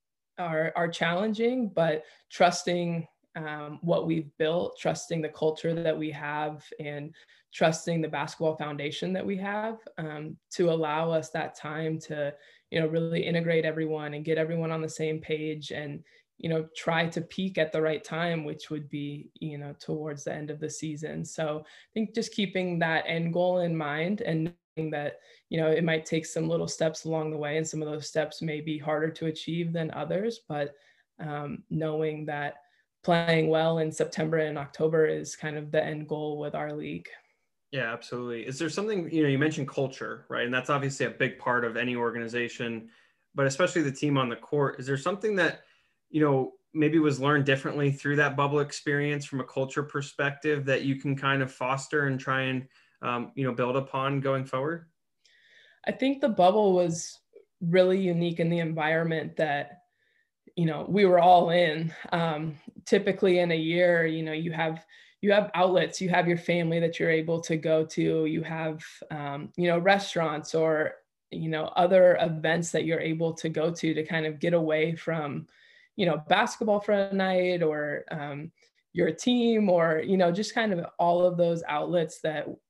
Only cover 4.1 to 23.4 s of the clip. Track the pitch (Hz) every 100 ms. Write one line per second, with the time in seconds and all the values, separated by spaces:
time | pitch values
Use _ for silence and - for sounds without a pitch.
4.1 | 165 147 - 156 175 - - 160 160 -
5.1 | 170 151 - 156 156 165 165 165 156 156
6.1 | 147 147 151 151 156 - - 147 147 151
7.1 | - _ _ _ - 165 165 - 165 156
8.1 | 147 156 - 160 156 151 147 143 - 175
9.1 | 185 196 190 196 208 220 220 - - 156
10.1 | 151 156 - _ - 175 160 151 156 165
11.1 | 160 147 165 151 - 147 151 160 160 -
12.1 | 151 143 - - _ _ - 160 165 165
13.1 | 170 - 170 165 165 156 156 156 156 147
14.1 | 147 151 160 160 165 160 160 156 - 160
15.1 | 156 160 156 156 156 143 - 147 151 -
16.1 | _ _ _ 170 160 160 - - 165 170
17.1 | 165 160 - 190 185 156 160 156 147 -
18.1 | 160 170 165 147 - - 151 143 147 143
19.1 | 147 - - 160 143 143 - - 156 151
20.1 | 147 - 151 151 151 156 - 156 147 151
21.1 | 156 165 - 156 151 - - _ 220 214
22.1 | 226 - - 190 185 180 170 165 160 -
23.1 | 165 170 170